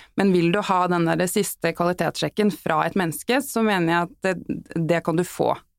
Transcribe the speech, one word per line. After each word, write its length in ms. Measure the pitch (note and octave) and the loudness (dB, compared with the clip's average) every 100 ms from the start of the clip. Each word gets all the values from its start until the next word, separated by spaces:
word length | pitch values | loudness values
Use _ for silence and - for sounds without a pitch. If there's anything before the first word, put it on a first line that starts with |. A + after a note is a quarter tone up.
| - - | -10 0
Men 120 | G3 | 2
vil 160 | F3+ E3+ | 4 4
du 80 | G3 | 2
ha 220 | G3+ F#3+ F3+ | 2 0 2
den 200 | F3 E3 | 2 2
der 180 | E3 F3+ | 0 0
siste 460 | G#3+ - - E3 | -2 -4 -4 -4
kvalitetssjekken 800 | E3 F3 F3+ E3 - D3+ - G#3 | -2 -2 0 -2 -2 -4 0 0
fra 300 | G3 - D#3 | 0 -2 0
et 80 | D#3+ | 0
menneske, 460 | G3 E3+ D3+ - B3+ | 0 -2 -4 -2 -2
så 240 | C#4+ A#3 | -2 0
mener 240 | A3 G3 E3 | 2 2 2
jeg 140 | E3+ | 0
at 100 | F3 - | -2 -4
det, 680 | F#3+ F3+ - - - E3+ D#3+ | -4 -4 -6 -8 -6 -4 0
det 140 | E3+ | 0
kan 140 | E3+ E3 | 0 0
du 60 | |
få. 320 | F3 - - - - | -2 0 0 -2 -6